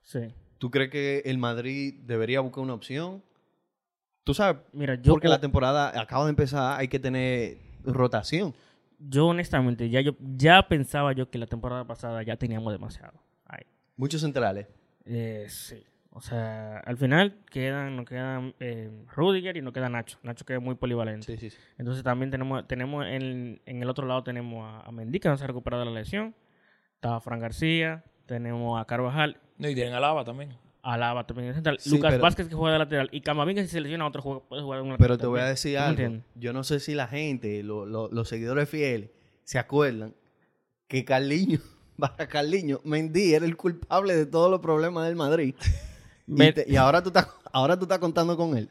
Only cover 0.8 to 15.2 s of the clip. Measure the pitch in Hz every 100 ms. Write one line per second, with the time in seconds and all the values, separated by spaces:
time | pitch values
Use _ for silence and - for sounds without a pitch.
0.8 | 131 143 139 139 131 127 120 117 123 139
1.8 | 139 135 123 117 113 135 131 135 131 117
2.8 | - 139 175 190 _ _ _ _ _ _
3.8 | _ _ _ _ - 143 202 160 _ 143
4.8 | 143 123 131 156 165 135 139 139 127 147
5.8 | 143 113 110 127 151 147 139 143 131 135
6.8 | 131 135 127 131 127 123 110 - - -
7.8 | - 123 123 110 - 160 190 - _ _
8.8 | _ _ 147 135 165 175 170 151 127 117
9.8 | 117 127 139 135 131 131 151 185 190 160
10.8 | 135 147 143 131 127 123 113 117 123 123
11.8 | 117 117 120 113 110 107 123 110 113 101
12.8 | 107 - - _ _ _ _ - - _
13.8 | _ - 139 160 156 135 110 98 101 _
14.8 | _ _ - 117